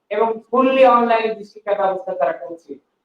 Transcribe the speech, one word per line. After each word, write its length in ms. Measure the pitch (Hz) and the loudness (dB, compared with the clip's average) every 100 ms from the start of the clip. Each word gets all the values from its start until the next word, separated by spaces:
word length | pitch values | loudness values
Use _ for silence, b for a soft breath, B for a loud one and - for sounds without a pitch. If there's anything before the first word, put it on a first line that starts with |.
| - | -8
এবং 300 | 208 226 220 - | -4 -2 -4 -4
ফুললি 340 | 247 262 262 262 | 0 2 4 6
অনলাইন 480 | 240 233 226 220 | 4 2 0 -2
যে 100 | 208 | -6
শিক্ষা 300 | 208 - - | -12 -14 -6
ব্যবস্থা 400 | 202 196 185 185 185 | -2 -2 -4 -6 -4
তারা 160 | 170 | -4
করছে, 440 | 160 170 170 - 139 _ _ | -4 -10 -16 -18 -20 _ _